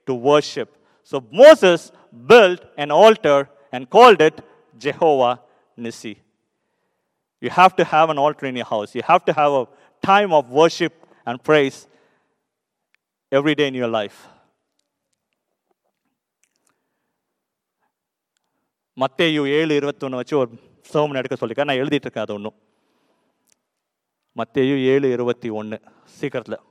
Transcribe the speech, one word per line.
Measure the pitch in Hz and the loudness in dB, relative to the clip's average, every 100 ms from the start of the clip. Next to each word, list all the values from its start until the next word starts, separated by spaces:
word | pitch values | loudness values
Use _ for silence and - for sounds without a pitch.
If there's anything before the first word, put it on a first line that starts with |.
| - | -10
to | |
worship. | 127 123 147 143 - 113 _ _ _ | -6 0 0 0 -10 -12 _ _ _
So | _ 139 120 | _ -12 -6
Moses | 170 285 311 190 170 - _ _ 117 123 | 6 8 8 4 0 -4 _ _ -8 4
built | 240 196 180 - - | 6 6 0 -12 -10
an | 147 | -2
altar | 151 214 220 151 143 139 _ _ | 4 4 4 2 0 -2 _ _
and | 127 131 | -12 -2
called | 202 247 185 | 6 6 6
it | 156 - - _ _ 117 | 2 -2 -20 _ _ _
Jehovah | 127 139 165 143 123 120 _ _ _ - | -10 -2 0 0 0 -4 _ _ _ -16
Nissi. | 117 113 117 101 _ _ _ _ _ _ _ _ _ _ _ _ | -16 -14 -18 -20 _ _ _ _ _ _ _ _ _ _ _ _
You | 123 - | -8 0
have | 185 - | 0 2
to | |
have | 165 156 160 | -4 0 -2
an | 147 | 0
altar | 143 147 139 | -4 -4 -10
in | |
your | 127 117 | -10 -8
house. | 113 104 | -8 -8
You | 123 - | -8 0
have | 175 | 0
to | - 156 | 0 -2
have | 147 | 0
a | 143 117 _ _ _ - | -2 -6 _ _ _ 0
time | 196 208 | 0 2
of | 156 123 | -2 -2
worship | 127 165 - 165 _ _ _ | 0 0 0 -8 _ _ _
and | - 123 | -12 -10
praise | - 151 139 - - _ _ _ _ _ _ _ _ _ _ _ _ _ - | 0 0 0 -6 -20 _ _ _ _ _ _ _ _ _ _ _ _ _ -6
every | 135 143 | -4 -2
day | 147 143 | -2 -4
in | |
your | 131 120 | -4 -6
life. | 113 101 - - _ _ _ _ _ _ _ _ _ _ _ _ _ _ _ _ _ _ _ _ _ _ _ _ _ _ _ _ _ _ _ _ _ _ _ _ _ _ _ _ _ _ _ _ _ _ - | -6 -8 -12 -20 _ _ _ _ _ _ _ _ _ _ _ _ _ _ _ _ _ _ _ _ _ _ _ _ _ _ _ _ _ _ _ _ _ _ _ _ _ _ _ _ _ _ _ _ _ _ -8
மத்தேயு | 135 - 170 156 139 | -6 -2 -2 -2 -2
ஏழு | 147 160 147 | -2 -2 -2
இருபத்தொன்னு | 143 143 139 | -4 -8 -10
வச்சு | 127 123 151 | -10 -6 -4
ஒரு | 123 117 _ _ | -4 -8 _ _
சர்மன் | _ 156 151 135 | _ -4 -4 -4
எடுக்க | 127 131 117 | -8 -8 -8
சொல்லிருக்கேன். | 113 | -6
நான் | 147 135 | -4 -4
எழுதிட்டு | 139 | -4
இருக்கேன் | 147 135 117 | -6 -6 -12
அது | 107 | -10
ஒண்ணும். | 104 107 - _ _ _ _ _ _ _ _ _ _ _ _ _ _ _ _ _ - | -10 -14 -18 _ _ _ _ _ _ _ _ _ _ _ _ _ _ _ _ _ -14
மத்தேயு | 117 143 131 139 127 | -10 -4 -2 -2 0
ஏழு | 135 139 | 0 0
இருபத்தி | 123 120 120 120 | -4 -4 -6 -8
ஒண்ணு. | 107 107 107 _ _ _ - | -10 -12 -16 _ _ _ -14
சீக்கிரத்துல, | 147 127 107 107 _ | -12 -12 -12 -16 _